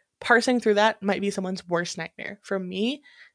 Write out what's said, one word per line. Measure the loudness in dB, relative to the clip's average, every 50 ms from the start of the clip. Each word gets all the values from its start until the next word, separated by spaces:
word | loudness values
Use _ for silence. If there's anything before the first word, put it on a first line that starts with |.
| _ _ _ _
parsing | 2 4 4 4 4 4 0 2
through | 2 2 4
that | 4 4 4 2 0 -2
might | -2 -2 0
be | -2 -2
someone's | -2 -4 -4 -4 -6 -8 -4
worst | -2 -2 -2 -2 -2 -6 -8
nightmare. | -10 -10 -10 -12 -12 -12 -12 -14
For | _ -6 -6
me, | -4 -4 -4 -4 -2 -2 -2 -2 -4 -10 -20 -20 -20 -20 -20